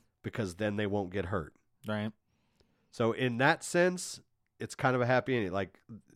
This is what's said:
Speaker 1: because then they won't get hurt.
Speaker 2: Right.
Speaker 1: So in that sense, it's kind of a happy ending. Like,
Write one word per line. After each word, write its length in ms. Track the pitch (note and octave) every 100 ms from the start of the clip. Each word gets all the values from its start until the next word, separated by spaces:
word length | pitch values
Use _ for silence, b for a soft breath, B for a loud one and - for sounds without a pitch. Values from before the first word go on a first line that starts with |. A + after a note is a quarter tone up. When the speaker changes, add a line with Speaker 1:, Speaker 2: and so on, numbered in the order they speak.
| _ _
Speaker 1:
because 320 | G#2+ - G2+ E2+
then 200 | G#2+ G#2
they 100 | G#2
won't 240 | G2+ F#2
get 120 | G2 F2
hurt. 280 | G2+ D2+ _ _ _ -
Speaker 2:
Right. 240 | G#2+ A2 - _ _ _ _ _ _ _
Speaker 1:
So 200 | - A2+
in 260 | A2 B2+ A#2
that 260 | C#3 D#3+
sense, 560 | - F3 F3+ F3+ - - _ _ _ -
it's 140 | A2 -
kind 200 | C3+ B2+
of 60 |
a 40 | A#2+
happy 300 | B2+ B2+ B2
ending. 140 | F#2+
Like, 260 | F#2+ F#2+ _ - A2 _